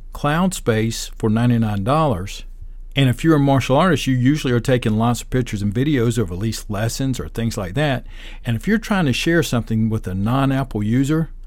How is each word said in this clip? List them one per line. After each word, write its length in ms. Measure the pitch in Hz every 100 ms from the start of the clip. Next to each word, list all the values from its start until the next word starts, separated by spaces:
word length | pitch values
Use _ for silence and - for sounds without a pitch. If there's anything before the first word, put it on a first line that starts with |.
| -
cloud 400 | - 143 156 185
space 580 | - - 110 113 113 - -
for 140 | 113
ninety-nine 540 | 110 120 117 110 104
dollars. 600 | 101 151 156 92 98 - - - - - - -
And 120 | 131
if 140 | 117
you're 140 | 160 151
a 40 |
martial 360 | 139 135 - 135
artist, 320 | 185 156 -
you 80 | 131
usually 360 | 123 151 139
are 80 | 120
taking 380 | 123 127 117 107
lots 240 | 117 117
of 80 | -
pictures 320 | 127 120 104
and 100 | 104
videos 460 | 104 143 143 117 113
of 140 | 98
at 60 | 90
least 300 | 113 104 -
lessons 520 | 101 113 - 135 127
or 80 | 80
things 280 | - 113 110
like 180 | 90
that. 300 | 98 151 123 - - - -
And 120 | - 113
if 100 | -
you're 120 | 220
trying 280 | - 202 156
to 60 |
share 320 | 117 - 170
something 440 | 135 120 110 110 110
with 200 | 107 95
a 60 |
non-Apple 680 | 92 104 135 135 135 131 110
user, 480 | 104 120 135 156 156 -